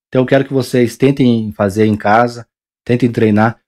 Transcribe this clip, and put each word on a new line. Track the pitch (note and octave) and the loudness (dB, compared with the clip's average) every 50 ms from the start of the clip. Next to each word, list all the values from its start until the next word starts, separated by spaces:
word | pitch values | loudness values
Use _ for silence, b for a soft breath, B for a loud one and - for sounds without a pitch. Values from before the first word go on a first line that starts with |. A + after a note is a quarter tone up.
| _ _ | _ _
Então | - B2+ | -2 -2
eu | B2+ | 0
quero | - C3+ C3+ C#3 | 2 0 0 0
que | - | -2
vocês | C3+ C3 A#2+ - - B2 A#2+ A2 - | -4 -4 -4 -2 0 0 0 0 0
tentem | - C3 C3+ C#3 - C3 A#2+ A#2 A2+ A2 G#2 | 0 0 0 2 2 2 2 2 0 -4 -6
fazer | G#2 - G#2 G2 F#2 A2 G#2+ | -4 -4 -4 -2 0 0 0
em | A2 G#2+ | 0 0
casa, | G#2+ - G#2 G#2 A#2 A#2+ A#2+ A#2+ A#2+ - _ _ _ _ _ _ _ _ | -2 0 2 2 2 2 0 -4 -12 -18 _ _ _ _ _ _ _ _
tentem | - B2 B2 C3 A#2 | -4 -2 0 0 -2
treinar, | - A#2 A2+ A2 G#2 G#2+ A2 A#2 - _ _ | 0 0 0 2 2 2 2 0 -2 _ _